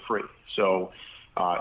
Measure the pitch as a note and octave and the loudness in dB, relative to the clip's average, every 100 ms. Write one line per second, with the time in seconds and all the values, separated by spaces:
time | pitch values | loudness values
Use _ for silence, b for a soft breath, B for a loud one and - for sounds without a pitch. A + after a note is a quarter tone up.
0 | - G#2 - - - - G2 F#2+ F#2 B | -2 -4 -4 -14 -8 0 4 4 0 B
1 | B B B - F2+ F2 | B B B -2 0 0